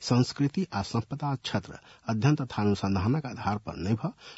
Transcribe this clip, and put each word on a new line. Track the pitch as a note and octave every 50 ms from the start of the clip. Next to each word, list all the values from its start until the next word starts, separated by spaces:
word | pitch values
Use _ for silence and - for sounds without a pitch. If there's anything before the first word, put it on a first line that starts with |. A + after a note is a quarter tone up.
| -
संस्कृति | - B2 A#2+ B2+ - - - C#3+ C#3 - - F#3+ -
आ | - G2+ G2
संपदा | - - A#2 A2 - - C#3+ - C#3+ C#3
क्षेत्र | - - - - G#2+ - - - - - - - - _
अध्ययन | - A2+ A2 G#2+ C#3+ D3+
तथा | D3 C3+ B2 - - G#2
अनुसंधानक | G#2 G2+ G2 - G2 G2 G2 F#2 A2 C3 D#3+ D#3
आधार | B2+ A2 F2 G#2 - G#2 A2
पर | - - A2 -
नहि | - F#2+ A#2
भ | A2 - F3 - - - - -